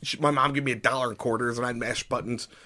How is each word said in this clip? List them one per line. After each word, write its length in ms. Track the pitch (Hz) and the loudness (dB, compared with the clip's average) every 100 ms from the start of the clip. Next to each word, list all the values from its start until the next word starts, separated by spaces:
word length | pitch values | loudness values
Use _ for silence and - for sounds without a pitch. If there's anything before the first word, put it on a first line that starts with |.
sh-, 160 | - - | -10 0
my 100 | 147 | 2
mom 220 | 139 139 | 4 4
gave 100 | 139 | 2
me 80 | 139 | 0
a 40 | 117 | 2
dollar 340 | 120 131 123 | 2 2 -2
in 60 | 104 | -2
quarters, 420 | 123 113 123 120 | 0 0 0 -2
and 80 | 123 | -2
I'd 100 | 117 | -2
mash 320 | 117 120 - | -4 -4 -2
buttons. 400 | 123 113 117 - - | -4 -2 -6 -8 -16